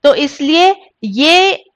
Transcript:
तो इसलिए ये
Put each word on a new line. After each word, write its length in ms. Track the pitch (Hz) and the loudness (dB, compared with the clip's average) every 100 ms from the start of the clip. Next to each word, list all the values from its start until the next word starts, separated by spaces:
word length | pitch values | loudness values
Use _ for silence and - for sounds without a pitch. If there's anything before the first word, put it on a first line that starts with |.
तो 120 | 285 262 | 0 0
इसलिए 600 | 285 - 277 320 370 392 _ _ | -4 -6 -2 2 2 0 _ _
ये 600 | 220 202 294 359 381 - _ | -10 -2 2 2 2 -2 _